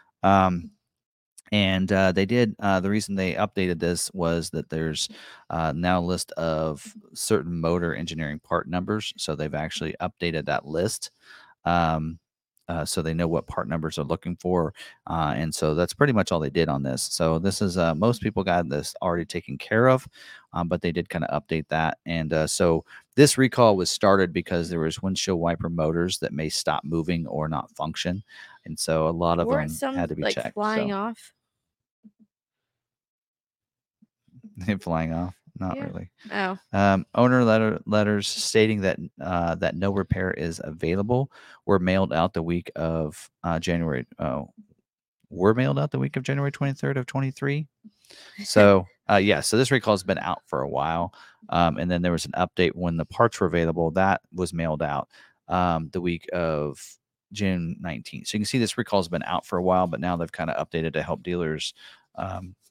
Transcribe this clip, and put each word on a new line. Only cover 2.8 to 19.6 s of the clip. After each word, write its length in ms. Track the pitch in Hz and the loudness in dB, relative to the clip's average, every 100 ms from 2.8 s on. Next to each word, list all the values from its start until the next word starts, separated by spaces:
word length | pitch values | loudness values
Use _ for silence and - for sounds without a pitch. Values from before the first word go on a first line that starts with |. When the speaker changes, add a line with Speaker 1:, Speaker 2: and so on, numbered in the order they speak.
| 95 | 2
Speaker 1:
reason 240 | 104 101 | -2 -2
they 200 | 98 92 | -2 -2
updated 440 | - 104 - 92 82 | 0 -2 0 -2 0
this 320 | 85 85 - | 0 -2 -4
was 340 | 92 85 85 80 | -2 0 0 -2
that 200 | 80 - | -6 -6
there's, 380 | 80 80 76 - - - - - | -4 -2 -2 -6 -10 -20 -20 -8
uh, 220 | 80 80 71 | -4 -2 0
now 240 | 90 92 | 0 0
a 0 | |
list 320 | 87 90 - | 0 -4 -6
of 580 | - 82 78 80 73 - - - | -4 -2 0 -2 -4 -12 -20 -18
certain 480 | - - 107 80 87 | -10 0 0 0 -2
motor 340 | 82 87 85 | 0 0 0
engineering 460 | 58 82 80 76 76 | -4 -6 -6 -6 -8
part 260 | - 85 - | -4 -4 0
numbers. 460 | 87 95 107 - - | -4 -2 -4 -6 -8
So 180 | - 73 | -6 -4
they've 180 | 76 | -4
actually 400 | 78 80 - 78 - | -4 -6 -6 -8 -6
updated 460 | 87 - 87 80 71 | -8 -4 -4 -2 -2
that 200 | 71 69 | -4 -2
list. 440 | 80 101 - - _ - - - _ 85 | -2 -2 -4 -10 _ -20 -20 -20 _ 0
Um, 520 | 87 82 80 80 85 _ _ _ _ - | 2 2 0 -4 -10 _ _ _ _ -8
uh, 200 | 82 73 | -6 -4
so 160 | - | -4
they 100 | 80 | -2
know 160 | 82 85 | -2 0
what 180 | 80 - | -2 -4
part 220 | - - | -8 -4
numbers 280 | 80 80 - | -4 -4 -4
they're 80 | 73 | -4
looking 300 | 85 90 85 | -4 -4 -6
for. 360 | 90 90 76 - - - - | 0 0 0 -6 -18 -16 -6
Uh, 280 | 82 76 65 | -2 -2 -2
and 180 | 80 | -4
so 200 | - 78 | -2 0
that's 180 | 78 87 | 2 0
pretty 220 | - 147 | 2 2
much 180 | 110 90 | 4 2
all 80 | 85 | 0
they 80 | 71 | 0
did 200 | 78 78 | 0 0
on 120 | 69 | 0
this. 200 | 69 65 | -2 -4
So 360 | - - 82 80 | -4 0 2 2
this 220 | 95 - | 0 0
is, 160 | 101 90 | -2 2
uh, 180 | 82 | 0
most 280 | 78 110 120 | 2 0 0
people 200 | 107 101 | -2 -2
got 240 | 95 87 85 | 0 0 0
this 260 | 71 - - | -4 -4 -4
already 240 | 90 87 80 | -2 -2 -4
taken 320 | 85 - | -8 -8
care 300 | 69 | -12